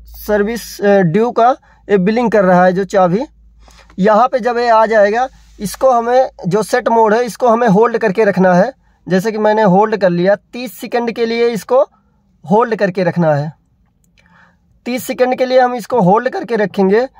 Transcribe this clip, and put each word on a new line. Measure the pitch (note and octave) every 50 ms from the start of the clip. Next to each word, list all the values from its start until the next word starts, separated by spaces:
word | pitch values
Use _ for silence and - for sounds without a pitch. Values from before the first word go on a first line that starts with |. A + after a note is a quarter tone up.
| -
सर्विस, | - - - - - G#3 G#3 G3+ G#3 A#3 A3+ - - - -
अ, | G3+ G3+ G3+ G3
ड्यू | F#3+ E3 D#3 G#3 A3+ B3
का | - - A3+ B3 C#4 - _ _ _ _ _ -
ये | G3+ G3+
बिलिंग | F3+ G3 A3 A#3 B3 A3
कर | G3+ G#3+ F#3+
रहा | F#3 F3+ F3+ F3+
है | F#3 F3+
जो | F#3+ G3+
चाबी, | F#3 - G3 F#3 F3 E3 G#3+ C#4+ - _ _ _ _ _ _ - - - - - _ _ -
यहाँ | F3+ G#3+ G#3+ G#3 A#3+ B3+
पे | C4 B3+
जब | G#3 B3 A#3+ A#3
ये | B3 A#3+
आ | A3+ A3 A3+
जाएगा, | G#3 A3+ A3 G3+ G#3 G#3 A#3 B3+ C4+ - - _ _ _ -
इसको | G#3 F#3+ - - - C4
हमें, | B3 A#3 A3+ A#3+ B3 B3+ C4 B3 - - -
जो | F3+ D#3+ G#3+ A3+
सेट | - - B3 - A#3+
मोड | A#3 A3+ A3+ A3 G3+
है, | A#3 B3
इसको | A#3+ F#3 - C4 A#3+
हमें | A3 A#3 B3 A3+
होल्ड | F3 G3+ A3+ A#3 A3+ A3+
करके | A3+ A3 F3+ - A3
रखना | G3+ F#3+ F3+ F#3 F#3 F3+
है। | F3 G3 B3 - _ _ _ _ _ - -
जैसे | F3 F#3+ F3+ A3+ G#3
कि | A3
मैंने | G#3+ G#3+ G#3+ A3 A3
होल्ड | G3 F3 F#3+ G#3+ A3+ A3 G3
कर | G3 F#3
लिया, | F3 F3 F3 F#3+ G#3
तीस | G3 _ _ - A#3+ B3+ A#3 - -
सेकंड | - A3 - A#3+ A#3+ A#3+ A3+
के | A#3+ A#3
लिए | A3+ A3+ A#3 A#3 A#3+
इसको | A#3+ G3 - - A#3+ C4 D4+ - _ _ _ _ _ _ _ _ _ _ - C#3+
होल्ड | F#3 G#3+ A#3+ A#3+ A3+
करके | F#3+ G#3 F#3+ F3+ G3+ F3+
रखना | F3 - E3+ E3+ D#3 D3+
है। | C#3 D3 D#3+ - _ _ _ _ _ _ _ _ _ _ _ _ _ _ _ _ _ _ _ _ _ _ _ _ _ -
तीस | A#3+ B3 B3+ -
सेकंड | - B3+ - B3+ B3+ B3+ -
के | B3+
लिए | B3+ B3+ B3+
हम | B3+ B3 B3
इसको | B3 F#3+ - C4 A#3+
hold | F#3+ F3 G3 A3+ A#3+ B3+
करके | - F#4+ E4 - A#3+
रखेंगे, | G#3 G#3 G3 - G3+ G3 F#3+ G3 A3+ B3+ C4+ _ _